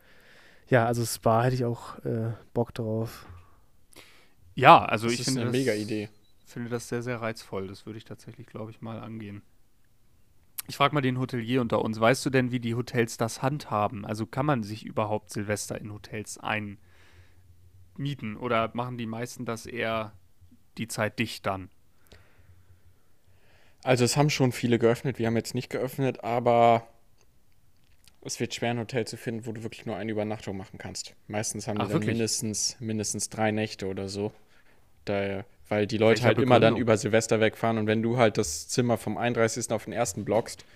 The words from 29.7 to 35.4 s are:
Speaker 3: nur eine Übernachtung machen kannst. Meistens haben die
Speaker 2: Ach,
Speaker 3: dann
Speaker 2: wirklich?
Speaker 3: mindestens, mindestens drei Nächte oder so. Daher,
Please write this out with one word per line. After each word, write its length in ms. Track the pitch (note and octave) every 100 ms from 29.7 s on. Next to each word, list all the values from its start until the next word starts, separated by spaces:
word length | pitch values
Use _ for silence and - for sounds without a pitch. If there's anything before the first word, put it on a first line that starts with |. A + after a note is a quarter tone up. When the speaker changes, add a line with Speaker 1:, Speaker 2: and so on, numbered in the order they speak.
| - A#2
Speaker 3:
nur 100 | F#2+
eine 160 | A2
Übernachtung 460 | G#2 G#2+ G#2+ - F#2+
machen 200 | F#2+ -
kannst. 380 | F#2+ F#2 - - -
Meistens 400 | G#2 G#2+ G#2+ A2
haben 120 | G#2+
die 60 | G2
Speaker 2:
Ach, 40 |
Speaker 3:
dann 40 |
Speaker 2:
wirklich? 120 | C3 G#2+
Speaker 3:
mindestens, 720 | A2+ A2 - A2 G2+ - -
mindestens 500 | A2+ A2 G2+ G#2+ -
drei 220 | - A2
Nächte 360 | G#2+ G#2+ - F#2+
oder 220 | G2 G2
so. 220 | G2+ G#2+ - _ - - - _ _ -
Daher, 400 | G2+ G2 G2